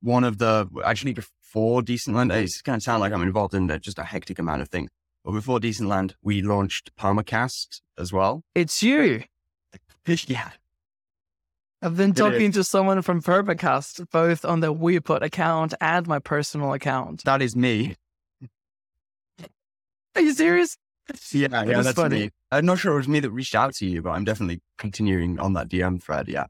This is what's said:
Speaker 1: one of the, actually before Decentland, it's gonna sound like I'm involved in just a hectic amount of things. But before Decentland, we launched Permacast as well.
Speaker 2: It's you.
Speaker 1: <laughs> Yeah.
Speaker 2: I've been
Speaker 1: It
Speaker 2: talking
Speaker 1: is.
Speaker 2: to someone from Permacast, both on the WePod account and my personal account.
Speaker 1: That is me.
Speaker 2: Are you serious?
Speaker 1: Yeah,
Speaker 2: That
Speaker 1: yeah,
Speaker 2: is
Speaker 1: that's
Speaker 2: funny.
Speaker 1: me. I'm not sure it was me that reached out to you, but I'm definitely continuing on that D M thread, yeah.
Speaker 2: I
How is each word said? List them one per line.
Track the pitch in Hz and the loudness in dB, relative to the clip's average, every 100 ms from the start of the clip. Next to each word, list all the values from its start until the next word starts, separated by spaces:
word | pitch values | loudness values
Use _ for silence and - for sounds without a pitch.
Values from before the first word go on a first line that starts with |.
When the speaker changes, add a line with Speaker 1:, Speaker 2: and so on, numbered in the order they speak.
Speaker 1:
one | 117 123 | 0 2
of | 123 101 | 2 0
the, | 113 110 98 - | 2 2 0 -4
actually | - 113 135 | -2 -2 -4
before | 117 - _ _ 110 110 123 | -6 -10 _ _ -2 2 2
Decentland, | 117 120 - 110 123 | 0 -4 -2 0 2
it's | 101 92 - | 0 -2 -4
gonna | - 117 | -4 -4
sound | 123 117 | 0 0
like | 101 | 0
I'm | 101 | 0
involved | 90 104 101 | 0 0 0
in | 98 92 78 | 0 0 -2
just | - - | -6 -10
a | |
hectic | - 87 - 90 | -8 -8 -8 -6
amount | 85 71 | -4 -4
of | 73 | -4
things. | 90 73 _ _ _ | -6 -8 _ _ _
But | - | -8
before | 104 117 123 | -6 -2 -2
Decentland, | 113 107 104 98 95 - | -2 -2 -2 0 -2 -4
we | 107 101 | -4 -2
launched | 101 101 98 - - - | 0 0 0 -4 -10 -4
Permacast | 98 101 104 113 127 - - - _ - | 0 0 0 -2 -2 -6 -12 -14 _ -10
as | 90 | -4
well. | 95 95 147 - 175 | 0 0 0 -4 -2
Speaker 2:
It's | 165 - | -2 0
you. | 220 294 240 113 - | 2 4 4 2 -4
Speaker 1:
<laughs> | _ _ _ _ - _ _ - | _ _ _ _ -20 _ _ -2
Yeah. | 170 - 123 - - _ _ _ _ _ _ _ _ _ _ _ _ | -2 -2 -6 -8 -14 _ _ _ _ _ _ _ _ _ _ _ _
Speaker 2:
I've | 180 170 | -4 2
been | 196 | 2
Speaker 1:
It | 185 | 4
Speaker 2:
talking | 208 240 208 | 4 4 2
Speaker 1:
is. | 196 | 2
Speaker 2:
to | |
someone | 185 196 190 190 | 2 2 2 2
from | 180 175 | 0 0
Permacast, | 160 185 202 165 170 131 - - 175 | 2 2 2 -2 0 0 -2 -14 -2
both | 165 170 165 - | 2 2 2 0
on | 165 | 0
the | 160 | 0
WePod | 156 165 180 - 156 | 0 2 2 2 0
account | 151 - 165 160 160 - | 0 0 0 2 -2 -2
and | 160 175 170 | 0 0 0
my | 147 | -2
personal | - 147 147 151 143 | -2 -2 -2 -4 -4
account. | 135 143 131 - 156 143 | -4 -2 -4 -4 -6 0
Speaker 1:
That | 135 | 2
is | 131 123 | 0 2
me. | 123 107 110 87 _ _ _ _ 123 _ _ _ _ _ _ _ _ - 165 _ _ _ _ _ _ 370 | 2 2 -2 -6 _ _ _ _ -20 _ _ _ _ _ _ _ _ -20 -20 _ _ _ _ _ _ 2
Speaker 2:
Are | |
you | 311 | 4
serious? | 269 320 349 339 - _ _ - - - | 4 4 4 2 -2 _ _ -18 -18 -4
Speaker 1:
Yeah, | 143 139 | 0 0
Speaker 2:
That | 120 110 | 2 2
Speaker 1:
yeah, | 120 | 2
Speaker 2:
is | 127 | 2
Speaker 1:
that's | 123 | 2
Speaker 2:
funny. | 156 113 | 2 2
Speaker 1:
me. | 104 - - | -2 -8 -2
I'm | 139 165 | 2 2
not | 180 | 2
sure | 190 | 2
it | 147 | 0
was | 131 | 2
me | 151 | 0
that | 135 | 0
reached | 117 131 | -4 -2
out | 107 131 - | 0 0 0
to | 98 | -4
you, | 85 | -2
but | 85 | -4
I'm | 82 | -4
definitely | 101 107 95 87 _ - | -2 -2 -2 -4 _ -10
continuing | 104 - 107 92 85 87 | -8 -2 0 2 0 -2
on | 98 90 | -2 -2
that | 58 | -2
D | 90 | 0
M | 92 90 | 0 -2
thread, | - 73 - | -4 -4 -4
yeah. | |
Speaker 2:
I | 69 | -6